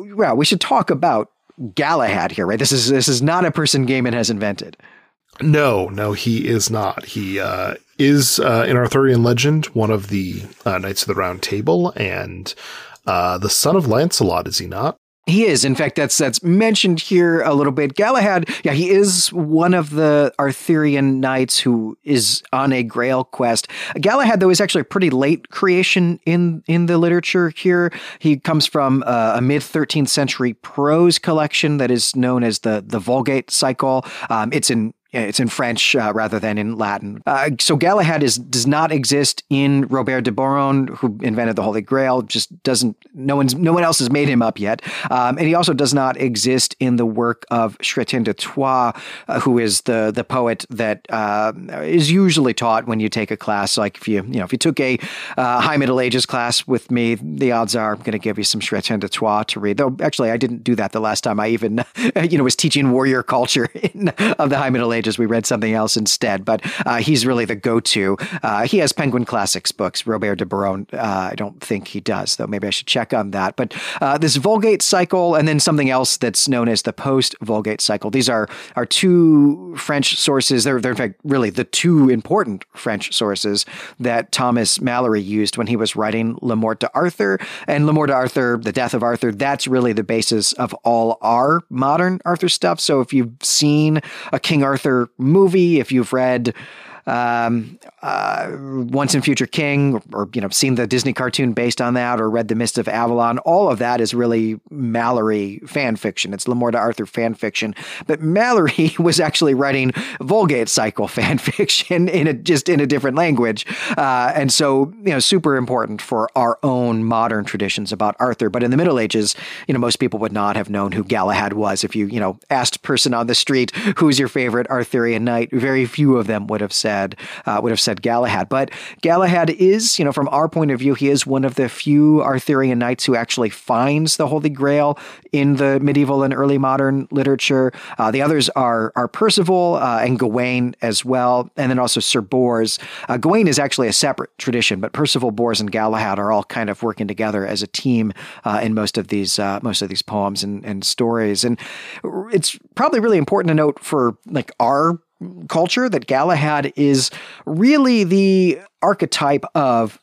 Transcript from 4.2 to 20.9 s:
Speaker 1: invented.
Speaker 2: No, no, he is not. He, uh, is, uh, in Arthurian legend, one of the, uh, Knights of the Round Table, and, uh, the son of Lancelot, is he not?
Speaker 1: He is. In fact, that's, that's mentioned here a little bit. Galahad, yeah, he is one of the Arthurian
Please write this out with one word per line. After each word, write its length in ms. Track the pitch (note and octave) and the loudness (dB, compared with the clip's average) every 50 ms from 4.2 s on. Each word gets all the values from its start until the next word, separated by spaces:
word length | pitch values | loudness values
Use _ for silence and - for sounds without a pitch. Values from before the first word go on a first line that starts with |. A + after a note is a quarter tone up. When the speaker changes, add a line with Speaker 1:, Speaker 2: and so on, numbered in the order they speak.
| A2+ G#2+ | 0 -2
Speaker 1:
invented. 480 | A2+ G2+ G#2 G#2 G2+ - - - - - - - - - _ _ _ _ _ _ _ - | -2 -2 -2 -4 -4 -6 -10 -14 -14 -20 -20 -20 -20 -20 _ _ _ _ _ _ _ -4
Speaker 2:
No, 480 | - D#3 D3+ D3+ D3 C3+ A2+ G2 F#2 F2 | 2 2 4 4 4 4 2 2 0 -2
no, 240 | F#2+ G2 G#2 G#2 G#2 | -4 -4 -2 -2 -2
he 340 | G2 - A#2+ A2+ A2+ - | -2 -2 0 0 0 0
is 220 | - A#2 A2+ G2+ - | 0 0 0 0 0
not. 380 | A2+ A2 G#2 G2 - - - | -2 -2 -2 -2 -4 -6 -10
He, 340 | - - - G#2 F#2+ F#2+ G2 | -10 -8 -6 -6 -4 -4 -4
uh, 360 | F#2+ G2 F#2+ F#2 F#2 G2 - - _ _ _ | -4 -4 -4 -4 -4 -6 -6 -8 _ _ _
is, 420 | - C#3 C#3 D3 D3 C3 B2+ - - | 2 4 4 6 4 4 2 2 2
uh, 280 | - C3 A#2 A#2 A#2 - | 2 2 4 2 2 2
in 80 | C#3 | 2
Arthurian 460 | B2 B2 A#2 - C3+ C3+ C3+ B2+ A#2+ A#2 | 2 2 2 2 2 4 4 4 4 4
legend, 440 | A#2+ B2 A#2 A#2+ D3 D3+ D#3 D3 | 4 4 2 2 2 2 2 0
one 240 | - - A#2+ A2 G#2+ | -2 -2 0 0 2
of 180 | A2 G#2 G2 G2+ | 0 -2 -2 -4
the, 340 | G#2 G2+ F#2+ F#2 E2+ F2+ F#2+ G2+ - - - | -4 -4 -4 -4 -8 -10 -12 -14 -14 -8 -6
uh, 100 | - F#2+ | -4 -4
Knights 240 | F#2 F#2 G2 F#2+ - | -4 -4 -6 -6 -4
of 80 | - - | -4 -4
the 60 | G2 | -2
Round 280 | F#2 F#2+ F2+ F2+ F#2 - | -2 -2 -4 -4 -6 -6
Table, 520 | - - G2+ G#2+ C#3+ E3 F3 F3 F3 - | -6 -4 -2 0 0 2 2 2 0 -2
and, 580 | - G#2+ F#2 F2+ F#2+ F#2+ - F2+ F#2 F#2+ - - - - - - - - - - - - | -4 -4 -4 -4 -6 -8 -8 -10 -12 -12 -14 -14 -14 -16 -18 -18 -18 -18 -20 -20 -10 -4
uh, 320 | - F#2+ F2+ F2 F2+ F2+ F2+ | -2 0 0 0 0 -2 -2
the 100 | G2 G#2 | -2 0
son 260 | - - - D3 E3+ | 0 2 2 2 2
of 140 | F#3+ E3 B2+ | 2 2 2
Lancelot, 580 | G#2+ A#2+ D#3 F3 - - A#2+ F#2 E2+ E2+ F2 | 2 2 2 0 0 0 0 2 0 0 -2
is 120 | - F2 - | -4 -6 -6
he 80 | - | -6
not? 320 | F2 F2 F#2+ A#2+ D3+ - _ _ _ _ _ - | -6 -6 -4 -4 -4 -6 _ _ _ _ _ -2
Speaker 1:
He 180 | - E3 G3+ A3+ | 2 2 4 4
is. 180 | G#3 D#3 B2 - | 4 2 2 2
In 120 | C#3 C3 | 2 0
fact, 220 | B2+ D#3 C#3 - | 0 0 -2 0
that's, 200 | - D3 B2 - | 0 0 0 2
that's 260 | - D#3 C3+ A#2+ - - | 0 0 0 0 0 2
mentioned 580 | E3+ F3 G3 A3 A3+ A3 - - G3 F3+ E3 | 2 4 4 4 4 2 2 2 2 2 0
here 420 | - - G3 F3+ F3 E3+ E3 E3 - | 0 2 4 4 4 6 4 2 2
a 100 | D#3+ D3 | 2 2
little 200 | C#3+ D3 C#3+ C3 | 2 2 2 2
bit. 240 | C#3 D3 C#3 C3+ | 0 -2 -2 0
Galahad, 520 | - G3+ A3 C4 B3+ G3+ G#3 F#3+ F3+ E3 - - - - | 0 2 2 4 2 4 4 2 2 0 -2 -6 -4 -2
yeah, 80 | D#3 C#3+ | 0 0
he 160 | C#3 F3 F3+ | 0 2 4
is 420 | G3 F#3+ G3+ G3+ F#3 F3+ - - | 4 4 4 4 2 2 0 0
one 440 | - F3 D#3+ D3+ D#3 D#3+ E3 F3+ F3+ | 0 -2 -2 2 2 2 4 4 4
of 160 | F3+ D#3+ D3 | 2 2 0
the 420 | D3 D3+ D#3+ D3+ D3 D3 D3 C3 - - | 0 2 4 4 6 4 4 2 2 0
Arthurian 840 | C#3+ C#3 C3 - - - E3+ D#3 D3+ D3 | -2 -2 -2 -2 0 2 2 4 4 4